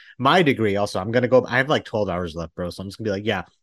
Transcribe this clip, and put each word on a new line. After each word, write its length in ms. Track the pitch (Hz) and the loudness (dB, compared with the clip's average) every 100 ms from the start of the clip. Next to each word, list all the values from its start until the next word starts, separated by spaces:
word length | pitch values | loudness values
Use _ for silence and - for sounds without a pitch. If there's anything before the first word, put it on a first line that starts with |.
| - - | -20 -2
my 240 | 131 175 | 2 4
degree 340 | 151 110 107 101 | 4 2 2 0
also. 240 | 104 101 | -2 -4
I'm 100 | 98 | -2
gonna 160 | 123 120 | 0 4
go, 160 | 127 - | 4 4
I 120 | 123 | 0
have, 100 | 135 | 2
like, 160 | 123 | 0
twelve 240 | - 110 95 | -2 -2 -2
hours 260 | 87 87 | -2 -6
left, 200 | 80 82 | -8 -10
bro. 160 | - 90 | -8 -8
So 120 | - | -8
I'm 60 | 98 | -12
just 100 | - | -8
gonna 80 | 107 | -4
be 40 | |
like, 140 | 98 107 | -4 -2
"Yeah, 160 | 98 - _ | -4 -6 _